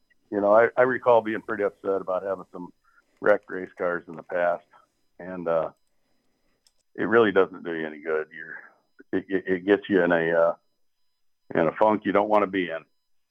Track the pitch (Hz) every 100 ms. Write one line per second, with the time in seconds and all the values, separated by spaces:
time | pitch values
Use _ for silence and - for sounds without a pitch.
0 | _ _ _ 104 101 107 117 - 127 120
1 | 127 117 107 107 - 110 101 - 98 98
2 | 92 92 98 92 87 92 90 _ _ _
3 | _ _ - 101 - 92 92 - 90 87
4 | 87 80 - 90 87 87 - _ _ _
5 | _ - 87 92 85 82 78 - _ _
6 | _ _ _ _ _ _ _ _ _ -
7 | 92 113 110 95 92 90 85 82 80 76
8 | 78 78 78 78 80 78 - _ _ _
9 | _ 95 - 95 92 92 95 98 - 98
10 | 87 85 82 82 82 - _ _ _ _
11 | _ _ _ _ _ - 80 - 110 107
12 | 104 98 107 104 98 95 85 80 - _
13 | _ _ _